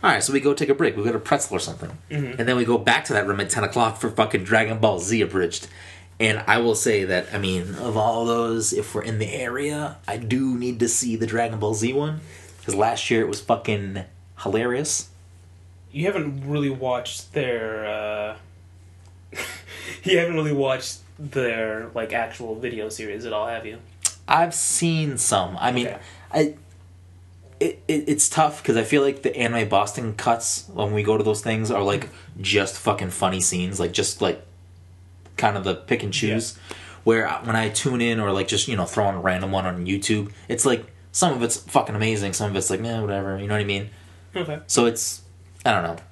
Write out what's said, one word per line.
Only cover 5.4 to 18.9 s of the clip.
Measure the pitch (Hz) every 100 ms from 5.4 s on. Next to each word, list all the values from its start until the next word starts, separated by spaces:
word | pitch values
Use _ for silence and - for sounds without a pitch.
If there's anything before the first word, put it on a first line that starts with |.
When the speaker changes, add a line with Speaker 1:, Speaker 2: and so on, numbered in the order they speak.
| 87 - - - - - - -
Speaker 1:
And | 110 107 104
I | 113
will | 117
say | 110 - 104
that, | 95 92 90
I | 101
mean, | 98 92 87 98
of | 123 107
all | 110 117
those, | 117 117 117 113 110
if | 104 104
we're | 107
in | 113 110
the | 107
area, | - 123 123 143 151 151 - -
I | 110
do | 113 127 135 123
need | 123 117
to | 120
see | - 123
the | 113 110
Dragon | 113 117 110
Ball | 104
Z | 110 113
one. | 135 151 156 - - - -
'Cause | -
last | 98 110 123 -
year | 117
it | 104
was | 104
fucking | - 117 - 104 98 98 92 - - -
hilarious. | 101 107 123 123 151 - - - - - - - - - -
Speaker 2:
You | 143 180
haven't | 196 147 135 135
really | 147 143
watched | 131 131 123 - - -
their, | 151 127 120 110 110 107
uh, | 107 107 107 104 107 - - - - -